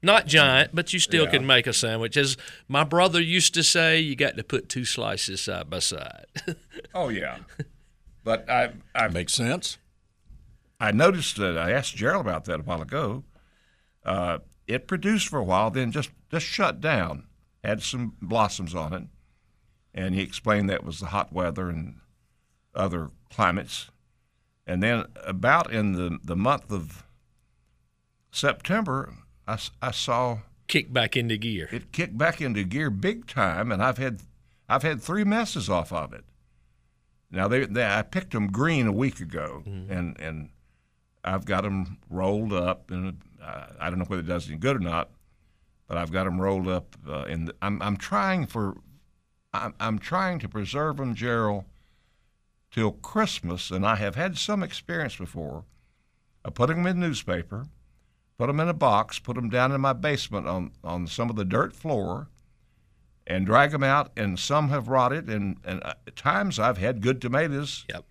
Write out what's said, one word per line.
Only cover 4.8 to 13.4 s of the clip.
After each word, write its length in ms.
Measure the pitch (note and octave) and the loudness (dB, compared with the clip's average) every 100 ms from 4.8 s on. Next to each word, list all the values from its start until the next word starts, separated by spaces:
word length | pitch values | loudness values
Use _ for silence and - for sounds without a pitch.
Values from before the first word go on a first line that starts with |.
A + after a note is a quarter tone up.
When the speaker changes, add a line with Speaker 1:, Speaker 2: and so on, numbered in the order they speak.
Speaker 1:
slices 580 | B2 - A2 G2+ - F#2+ | -4 -2 -4 -4 -4 -4
side 260 | - F#2 - | -6 -6 -6
by 120 | F#2 | -4
side. 460 | - D#2+ - - - - - | -2 -4 -10 -14 -14 -10 -8
<laughs> 100 | E3 _ - - | -10 _ -20 -10
Speaker 2:
Oh, 140 | F3+ D3+ | -4 -2
yeah. 280 | G#2 D#2 A#1 - - - - _ _ - - | -2 -4 -8 -16 -12 -12 -12 _ _ -20 -12
But 240 | A2 A2+ - | -2 -2 2
I, 240 | B2 A#2+ - - | 2 2 -2 -8
I 140 | - A2 | 0 0
Speaker 3:
Makes 260 | E2+ F2 | 0 0
sense. 420 | - A#2 E3+ - - _ _ _ _ _ - - - _ _ | 0 0 -2 -4 -10 _ _ _ _ _ -20 -20 -20 _ _
Speaker 2:
I 120 | G#2+ | 2
noticed 440 | G2+ E3 F#3+ - G#2 | 6 6 6 -2 0
that 220 | G2 E2 | 0 0
I 140 | E2+ | 2
asked 220 | B2 C3 | 0 0
Gerald 280 | - A2 F#3+ D3+ | -2 0 2 0
about 200 | E2 - | -4 -2
that 140 | D#2+ | -4
a 20 | |
while 180 | D2+ E2+ | -2 -6
ago. 420 | D#2 C#3+ C3 B2 - - | -4 -4 -4 -6 -10 -20